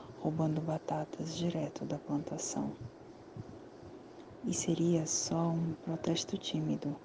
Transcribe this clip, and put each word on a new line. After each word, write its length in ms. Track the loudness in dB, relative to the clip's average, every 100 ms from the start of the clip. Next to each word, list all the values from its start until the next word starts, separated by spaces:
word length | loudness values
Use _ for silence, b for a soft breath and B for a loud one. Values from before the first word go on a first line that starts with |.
| B -4
roubando 400 | 0 4 4 4
batatas 760 | 2 0 0 -2 -2 -4 -4 0
direto 480 | 0 2 0 -2
da 140 | -2 -2
plantação. 760 | 0 0 0 -4 -2 -2 -2 -4 -8 -12 -16 -16 -12 -10 -10 -12 -14 -14 -14 -14 -14 -16 -16 -2
E 80 | 0
seria 540 | 2 4 6 6 6 4
só 420 | 0 2 2 4
um 260 | 4 2 0
protesto 520 | -2 0 2 0 0 -2
tímido 600 | 0 2 2 2 0 -4